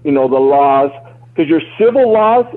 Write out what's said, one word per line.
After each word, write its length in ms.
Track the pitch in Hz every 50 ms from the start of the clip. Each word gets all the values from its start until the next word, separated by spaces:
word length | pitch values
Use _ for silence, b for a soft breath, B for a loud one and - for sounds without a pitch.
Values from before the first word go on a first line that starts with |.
| -
you 80 | 151
know, 160 | 139 135 131
the 140 | 127 131 131
laws, 500 | 135 139 143 139 139 139 135 135 139 143 - - - b b b b b -
'cause 100 | - 160
your 160 | 143 165 156 - - - -
civil 320 | 415 240 233 277 254 226 220
laws 320 | 220 214 220 233 247 240 - -